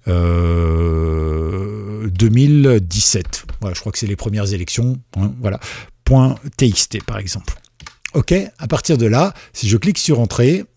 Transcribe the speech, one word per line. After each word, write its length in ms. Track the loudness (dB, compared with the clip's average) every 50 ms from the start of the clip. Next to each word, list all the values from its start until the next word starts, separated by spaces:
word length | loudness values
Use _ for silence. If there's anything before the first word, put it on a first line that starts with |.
| _ 0
Euh, 2000 | 0 2 2 2 2 2 2 2 2 2 2 2 2 2 0 0 0 0 0 -2 -2 -2 -2 -2 -2 -4 -4 -4 -4 -6 -6 -8 -8 -10 -10 -10 -10 -8 -6 -6
deux 220 | 0 2 2 4
mille 500 | 6 6 6 6 6 6 6 6 4 4 2
dix-sept. 640 | 0 -2 0 0 2 0 0 -4 -4 -10 -12 -10 -10 -10 -8
Voilà, 140 | -8 -8 -8
je 60 | -8
crois 120 | -8 -8 -8
que 60 | -6
c'est 100 | -4 -4
les 80 | -4
premières 360 | -4 -4 -4 -2 -2 -2 -2 -2
élections, 460 | -4 -4 -4 -2 -2 0 -2 -2 -4 -8 _ -4
hein, 160 | -2 -2 -2 -2 -4
voilà. 200 | -4 -4 -4 -4 -8 -12 -14 -16 -16 -20 -20 _ _
Point 320 | 4 6 6 6 4 2 -2 -8 -14 -4
T 100 | 0 2
X 220 | 2 2 0 -2 -4
T, 100 | -4 -10
par 200 | -8 -8 -8 -8
exemple. 360 | -8 -8 -10 -10 -8 -8 -8 -8 _ _ _ _ -20 -20 _ _ _ -4 _
Ok, 200 | -2 0 2 0 0 0 -4 _ _
à 80 | -6
partir 320 | -4 -4 -4 0 0 0 2
de 80 | 2
là, 280 | 2 4 2 2 0 -2 -10 -20 -20 _
si 160 | -6 -2 0
je 80 | 0
clique 220 | 2 2 0 0 0
sur 200 | 0 0 2 2
Entrée 460 | 2 0 2 2 2 2 2 0 -2 _ _